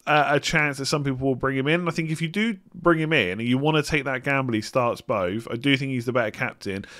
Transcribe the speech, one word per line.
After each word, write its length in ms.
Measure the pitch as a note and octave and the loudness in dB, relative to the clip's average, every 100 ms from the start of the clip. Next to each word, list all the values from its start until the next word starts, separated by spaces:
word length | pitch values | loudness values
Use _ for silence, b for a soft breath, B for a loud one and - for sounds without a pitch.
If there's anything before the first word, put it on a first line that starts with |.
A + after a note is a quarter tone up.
| - | 2
uh, 200 | D3 C#3+ | 4 4
a 120 | C#3+ | 2
chance 380 | - E3 D3 C3+ | 2 0 0 -2
that 80 | C3+ | -2
some 180 | D3+ | 0
people 240 | C#3 B2+ C3+ | 0 0 0
will 80 | B2+ | 0
bring 220 | C3+ C3+ | 0 0
him 100 | C#3 | 2
in. 140 | E3+ | 2
And 80 | F3 | 0
I 20 | |
think 200 | D#3 D#3+ | -2 -2
if 100 | D#3+ | -2
you 60 | E3 | -2
do 300 | G3+ A3+ F#3+ - | -2 -2 -4 -10
bring 260 | - E3+ D#3+ | 0 2 4
him 140 | D#3 | 4
in 260 | D#3 F2+ G2+ | 2 2 0
and 80 | A#2+ | 0
you 100 | C3 | 2
wanna 240 | D3 D#3 | 4 2
take 220 | D3+ D#3 C3+ | 2 -2 -2
that 180 | B2+ | -4
gamble, 300 | C#3+ C#3 C3 | 0 0 0
he 80 | A2 | -2
starts 400 | - C3 A#2+ F#2 | 0 0 0 -2
both, 460 | - G#2+ F2+ G#2+ - | -2 -2 0 -2 -6
I 60 | A#2 | -2
do 200 | C#3+ C3 | 0 0
think 140 | C3+ | 0
he's 140 | B2+ A#2 | -4 -2
the 80 | |
better 180 | B2 G#2+ | 0 0
captain. 540 | - B2+ - G2+ G2 B | -4 -6 -6 -8 -8 B